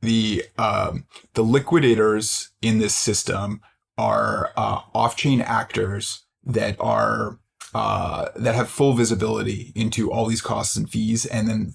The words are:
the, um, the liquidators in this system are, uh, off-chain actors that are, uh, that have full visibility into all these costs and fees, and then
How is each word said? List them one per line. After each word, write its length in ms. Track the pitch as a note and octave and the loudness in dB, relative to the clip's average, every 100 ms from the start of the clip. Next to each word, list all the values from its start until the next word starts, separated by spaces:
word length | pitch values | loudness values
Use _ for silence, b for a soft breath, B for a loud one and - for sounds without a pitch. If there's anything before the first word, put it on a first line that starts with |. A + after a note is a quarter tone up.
the, 420 | A2+ A2+ G#2+ G2 - - | 0 2 2 -2 -4 -2
um, 480 | A2 G#2 F#2 F2 - B B | 0 0 -2 -4 -10 B B
the 100 | - | 0
liquidators 1040 | A2 C3+ C3+ E3+ C3+ A2 A2 G#2+ G#2+ - - _ | 2 2 4 4 6 6 4 2 0 -4 -8 _
in 180 | A2+ A2 | 0 2
this 140 | G#2 | 2
system 680 | - - G#2 - G2 G2+ G#2 b b _ - | 0 0 0 -2 -4 -4 -8 b b _ -4
are, 540 | A2+ G#2+ G#2 - - - | 0 2 0 -2 -4 -2
uh, 240 | A2 - - | -2 -2 -4
off-chain 460 | - A#2 - D#3 C3 | 0 0 0 2 2
actors 840 | - A2+ - - G2 G2+ - - _ _ | 2 -2 -2 -2 -2 -4 -6 -10 _ _
that 320 | - A2 G#2+ G#2 | -4 -2 -2 -2
are, 600 | A2+ A2 A2 A2 A2 A2+ _ _ - | 0 0 0 0 -4 -8 _ _ -10
uh, 540 | A2 G#2+ F#2+ F#2 - - - | -4 -2 -2 -2 -4 -6 -4
that 180 | A#2 | -2
have 160 | A2+ A#2 | 0 -2
full 220 | - C#3 | 2 4
visibility 800 | A#2+ A2+ G#2+ A2 A2 C3 G2+ - G#2 | 4 2 2 0 -2 -2 -4 -8 -4
into 360 | A2 A2+ G#2+ | -2 0 -2
all 140 | - A2 | 0 0
these 160 | A2+ | -2
costs 340 | - G#2+ G#2 G#2+ | -2 -4 -2 -4
and 140 | G#2+ | -4
fees, 360 | A2+ A2 A2+ - | -2 0 0 -2
and 220 | A#2 A2 | -2 0
then 240 | A2 G2+ | 0 -4